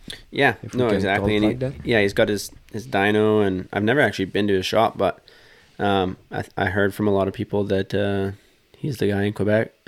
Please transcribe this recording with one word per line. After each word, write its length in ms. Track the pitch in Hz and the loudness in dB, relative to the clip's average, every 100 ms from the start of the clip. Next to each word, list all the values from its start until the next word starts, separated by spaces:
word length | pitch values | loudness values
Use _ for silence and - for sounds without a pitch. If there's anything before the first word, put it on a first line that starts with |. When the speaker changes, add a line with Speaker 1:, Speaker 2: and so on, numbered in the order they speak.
| - - - | -18 -18 -8
Speaker 1:
Yeah, 240 | - 139 110 | 0 0 0
Speaker 2:
If 100 | 113 | -4
we 40 | 123 | -2
Speaker 1:
no, 80 | 123 | 0
Speaker 2:
can 80 | |
Speaker 1:
exactly. 240 | 101 98 101 | 2 2 0
Speaker 2:
call 100 | 98 | 2
it 40 | |
Speaker 1:
And 100 | 107 | 2
he, 40 | 104 | 2
Speaker 2:
like 100 | 123 | 0
that. 280 | 127 139 - | -6 -6 0
Speaker 1:
yeah, 140 | 117 | 2
he's 120 | 101 | 2
got 160 | 98 107 | 2 0
his, 240 | 104 - - - | 0 -6 -16 -14
his 140 | 110 123 | -12 -6
dyno, 580 | 104 101 107 107 107 | 0 2 4 4 4
and 240 | 101 92 - | 2 0 -4
I've 100 | 101 | -2
never 180 | 107 135 | 0 2
actually 260 | 120 98 95 | 2 0 -2
been 200 | - 104 | 0 2
to 80 | |
his 120 | 95 92 | 0 0
shop, 300 | 107 110 - | 2 2 2
but, 220 | 95 - _ - - - _ - | -2 -2 _ -20 -20 -20 _ -4
um, 360 | 101 98 92 95 - | 0 0 0 -4 -10
I, 140 | - - - | -10 -6 -2
I 100 | 95 | -2
heard 280 | 98 101 | 0 0
from 140 | 98 104 | 0 0
a 40 | |
lot 140 | 98 95 | 0 0
of 80 | |
people 300 | - 104 104 | -4 -4 -4
that, 280 | 98 98 98 | 0 -2 -2
uh, 440 | 98 101 101 98 101 _ _ _ - | -2 -2 -2 -4 -8 _ _ _ -10
he's 200 | 151 127 | -6 -2
the 100 | 101 | 0
guy 160 | 98 | 0
in 80 | 101 | -2
Quebec. 400 | 104 101 107 113 _ | -2 0 0 0 _